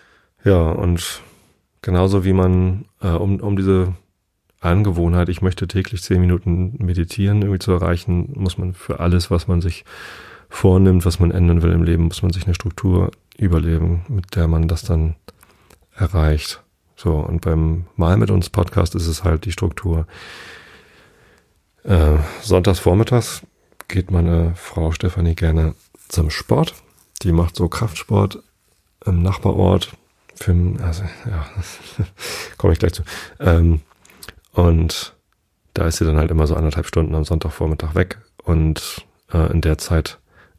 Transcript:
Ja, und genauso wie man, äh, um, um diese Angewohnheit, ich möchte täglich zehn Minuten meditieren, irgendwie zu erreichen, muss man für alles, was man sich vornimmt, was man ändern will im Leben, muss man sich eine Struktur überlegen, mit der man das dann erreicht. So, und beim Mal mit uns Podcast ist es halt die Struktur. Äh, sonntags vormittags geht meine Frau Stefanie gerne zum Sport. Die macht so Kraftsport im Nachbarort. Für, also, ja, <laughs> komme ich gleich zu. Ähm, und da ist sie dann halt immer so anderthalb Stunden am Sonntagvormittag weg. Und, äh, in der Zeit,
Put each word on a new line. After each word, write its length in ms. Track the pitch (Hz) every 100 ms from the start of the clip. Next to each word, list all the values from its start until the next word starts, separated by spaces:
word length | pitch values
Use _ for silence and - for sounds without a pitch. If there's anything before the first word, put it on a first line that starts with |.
| _ _ _ _
Ja, 280 | - 92 80
und 500 | 80 87 85 - - - _ _ _ _ _
genauso 440 | - 90 95 98 92
wie 80 |
man, 520 | 95 92 90 92 92 - _
äh, 80 | 92
um, 300 | 85 98 98
um 160 | 104 98
diese 380 | 95 95 92 87 _ _ _ _ _ _
Angewohnheit, 720 | 85 90 104 87 85 87 87
ich 120 | 90
möchte 260 | 92 - 87
täglich 360 | 98 90 92
zehn 180 | - 92
Minuten 540 | 90 87 95 87 92 120
meditieren, 600 | 92 87 85 - 98 104
irgendwie 180 | 101 95
zu 120 | -
erreichen, 600 | 90 87 87 - 87 82 -
muss 220 | 95 -
man 160 | 90
für 260 | 90 - -
alles, 320 | 87 87 -
was 160 | 85 -
man 140 | 87
sich 240 | 87 - - - - - - - _
vornimmt, 560 | - 95 92 95 92 85
was 140 | 85
man 120 | 85
ändern 300 | 87 85 85
will 80 | 85
im 120 | 85
Leben, 220 | 82 82 85
muss 160 | -
man 120 | 92
sich 120 | 90 90
eine 100 | 85
Struktur 560 | 92 - 95 90 92 - _ -
überlegen, 680 | 101 82 82 82 85 85 87
mit 260 | 107 87 -
der 120 | 82
man 200 | 80 82
das 160 | 82
dann 320 | - 80 80 78 - _ _ _ _ _ _ -
erreicht. 680 | 90 82 78 76 - - _ _ _ _
So, 200 | 90 78
und 260 | - 82
beim 440 | - 80 80 85 85 -
Mal 220 | 82 98
mit 120 | 110
uns 200 | 95 -
Podcast 440 | 98 87 98 85
ist 140 | 92 82
es 160 | 80
halt 220 | 90 80 95
die 60 |
Struktur. 540 | - 92 - 92 82 78 - - - - - - - _ _ _ _ _ _ _ _ _ _
Äh, 340 | - 87 76 76 76 -
sonntags 380 | 101 92 95 87
vormittags 600 | - 92 113 123 - - - _ _ _ -
geht 240 | 95 90
meine 420 | 90 85 82 85 85
Frau 360 | - - 80
Stefanie 440 | 82 90 90 85 82
gerne 380 | 82 80 80 - _ _ -
zum 220 | - 78
Sport. 460 | - - 123 165 - _ _ _ -
Die 80 | 95
macht 240 | 82 85 -
so 120 | 87
Kraftsport 760 | - 113 78 - 101 98 - - _ _ _ _ _ -
im 180 | 87
Nachbarort. 680 | 90 95 101 95 92 92 - - _ _ _ -
Für, 200 | - 87 90 90
also, 220 | 87 82 95 - 113
ja, 200 | 87 73 101 - - - -
<laughs> 600 | 95 - - - - -
komme 160 | 92
ich 60 | 80
gleich 140 | 87
zu. 100 | - 87 - - -
Ähm, 420 | 90 82 85 78 - _ _ _ - - _
und 600 | - 87 82 80 - - _ _ _ _ _ _
da 140 | - 82
ist 100 | -
sie 80 | 80
dann 120 | 78
halt 140 | 80
immer 160 | 80 76
so 80 | 78
anderthalb 320 | 78 82 80
Stunden 280 | - 78 78
am 80 |
Sonntagvormittag 720 | 76 80 78 - 80 78 80 80
weg. 240 | 90 - _ -
Und, 600 | - 80 78 76 - - - _ _
äh, 180 | 85 80
in 100 | 82
der 160 | 78 78
Zeit, 420 | - 82 - - _ _ _